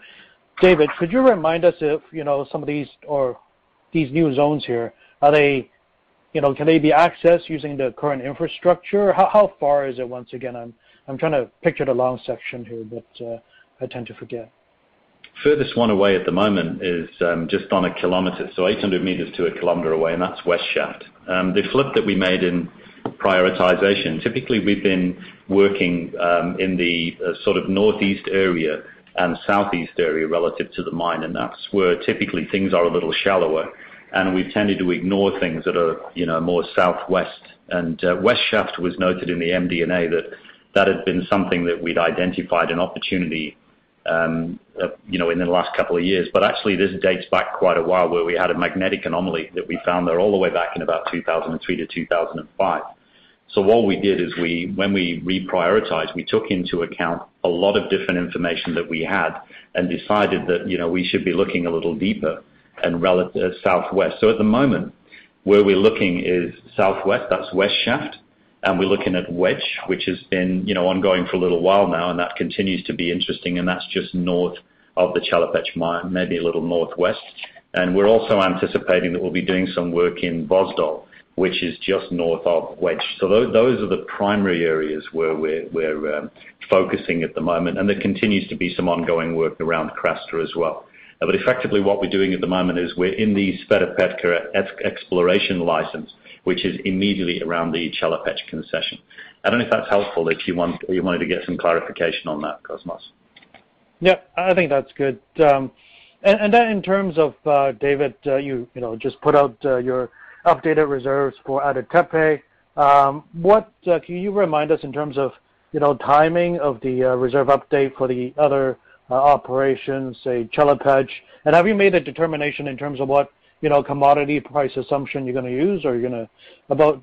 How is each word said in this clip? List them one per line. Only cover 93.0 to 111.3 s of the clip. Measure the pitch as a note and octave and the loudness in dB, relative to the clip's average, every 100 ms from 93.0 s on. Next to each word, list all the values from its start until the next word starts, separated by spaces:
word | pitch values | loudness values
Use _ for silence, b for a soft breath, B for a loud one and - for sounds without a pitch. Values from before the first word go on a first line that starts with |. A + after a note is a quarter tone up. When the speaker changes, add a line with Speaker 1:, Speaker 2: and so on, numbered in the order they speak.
| F2+ | -2
Speaker 2:
in | F#2+ G#2+ | 0 0
the | G2+ G2 F#2 - | 0 0 -2 0
Sveta | G2+ F2+ - | 2 2 0
Petka | F2+ - F2+ E2+ - | -2 0 0 0 -2
ex-, | G2 G2 - | -4 -4 -4
exploration | G2+ F#2 - F2+ F2 G2 G2 F2+ | -8 -8 -4 0 2 2 0 -2
license, | E2+ D#2+ D#2 D#2+ D#2 - B B | 0 0 -2 -8 -14 -18 B B
which | - F2+ | -4 -2
is | F#2+ - | -2 -4
immediately | G2 F#2 G2+ G2 F2 F2 | -4 -2 0 0 -2 -4
around | D#2+ E2+ E2 | -2 -2 -2
the | D#2+ D#2+ - | -4 -4 -2
Chelopech | E2 E2 E2 - - | -2 -2 -4 -6 -8
concession. | D#2+ D2+ E2 - - _ B B B | -12 -6 -6 -6 -10 _ B B B
I | G2+ | -2
don't | A#2+ | 0
know | |
if | A2 | 2
that's | - - | 0 2
helpful, | G2+ G2+ - E2 | 0 0 -2 -2
if | E2 - | -2 -2
you | F2 | -2
want, | F2 E2 - | -2 -4 -4
you | F#2 | -2
wanted | F2+ F2 | 0 -2
to | D#2+ | -2
get | F2 - | -4 -4
some | E2+ | -4
clarification | F2 E2 - - E2+ - E2 | 0 0 -2 -4 -4 -4 -6
on | D2+ | -6
that, | D2+ D2+ | -8 -10
Cosmos. | - D#2 F2 D#2+ - _ _ _ _ - _ _ _ - | -12 -14 -12 -14 -16 _ _ _ _ -20 _ _ _ -2
Speaker 1:
Yeah, | F3 F3+ - - | 2 2 0 -4
I | F#3 | 0
think | F#3 D#3+ | 2 2
that's | C#3 C3 - | 2 -2 -2
good. | C#3 A#2 _ - | -2 -4 _ 4
Um, | D3+ C#3 C3 - b b b b | 6 4 0 -10 b b b b
and, | G3 G#3 | 2 4
and | G#3 | 6
then | A#3 A3+ | 4 4
in | G#3 | 2
terms | F3 G3 F#3+ D#3+ | 0 0 0 2
of, | D3+ - D3+ | 0 0 0
uh, | C#3+ C#3 | 2 2
David, | A2 C#3+ C#3+ C#3+ - C#3+ | 0 0 0 -2 -4 -2
uh, | C3+ | -2
you, | C#3+ B2+ A#2+ | -2 -6 -8
you | B2+ | -10
know, | A#2+ A2+ | -8 -6
just | C3+ - | -8 -4
put | D3+ D3 | 4 6
out, | C#3 A#2 | 4 2
uh, | C#3+ B2+ | 0 0
your | B2+ B2+ B2 B B B F3 | 0 -2 -4 B B B 2
updated | F3 E3 D#3 D3+ | 2 2 2 2
reserves | C#3 B2+ C#3 C#3 | 0 -2 0 0